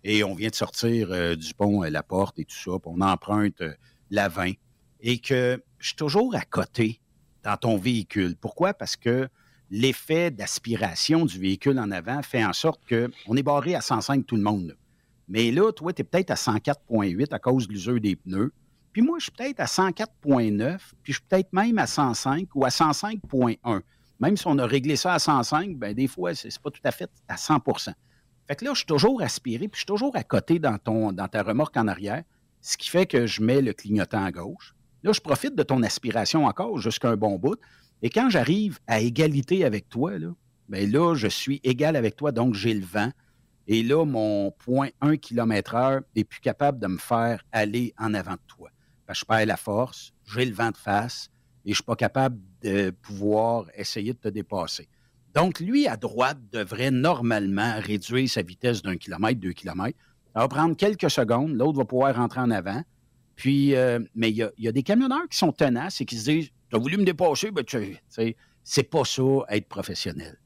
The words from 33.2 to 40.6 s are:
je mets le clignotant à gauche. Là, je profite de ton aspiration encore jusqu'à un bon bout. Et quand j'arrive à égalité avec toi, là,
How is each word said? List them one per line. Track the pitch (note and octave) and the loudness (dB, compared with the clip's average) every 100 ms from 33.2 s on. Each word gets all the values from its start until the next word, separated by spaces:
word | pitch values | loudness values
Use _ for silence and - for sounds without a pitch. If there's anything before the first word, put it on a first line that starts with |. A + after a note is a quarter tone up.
| A#2 | 0
je | - | 0
mets | A2 C3+ | 2 2
le | B2+ | 2
clignotant | F#2+ G2+ G#2+ F#2 A2 | -4 -2 0 0 -2
à | F#2+ | -4
gauche. | F2 F2+ F3+ - _ _ _ | -6 -12 -14 -20 _ _ _
Là, | F#3+ | 0
je | G#3 | 0
profite | D#3+ C3+ C#4+ | 0 -2 0
de | B3 | -2
ton | - C3 | 2 2
aspiration | G#2+ - B2 A2 G2+ D#3+ C3+ | 2 0 -2 -2 0 2 2
encore | - A#2 D#3+ | 0 -4 -2
jusqu'à | G#2 - B2 | -4 0 0
un | A2 | 2
bon | G#2+ F#2+ | 2 2
bout. | A#2+ A3+ _ _ _ _ | -2 -2 _ _ _ _
Et | A#2+ | -2
quand | G#3+ B3+ | 2 4
j'arrive | F3+ A#2+ G3 G#3+ C#3 - | 4 4 2 0 -4 -2
à | A2 | 0
égalité | A#2+ A#2+ D#3 C#3 B2+ F#3+ | 2 4 4 2 0 2
avec | D3 G#2 - | 2 0 -4
toi, | A#2 D#3+ G3+ | -4 -4 -4
là, | D#2 F3 _ _ | -8 -12 _ _